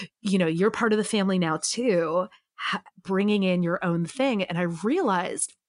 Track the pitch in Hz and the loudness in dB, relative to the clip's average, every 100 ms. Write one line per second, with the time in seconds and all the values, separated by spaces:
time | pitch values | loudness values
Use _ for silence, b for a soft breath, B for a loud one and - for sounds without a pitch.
0 | 185 _ 196 190 165 165 208 220 233 214 | -12 _ 0 2 2 2 0 2 0 0
1 | 208 214 190 185 165 196 - 220 254 175 | 0 0 2 2 0 0 -2 -2 2 2
2 | 160 175 202 b b - - 180 - - | 2 0 -2 b b -8 -6 -6 -8 -14
3 | - 190 208 208 190 180 170 - 175 170 | -2 0 2 2 2 2 0 0 0 0
4 | 165 - 269 214 175 175 175 165 208 349 | -2 -2 0 0 -2 -2 -4 -2 -2 0
5 | 277 185 - 147 - - | 0 0 -2 -6 -8 -10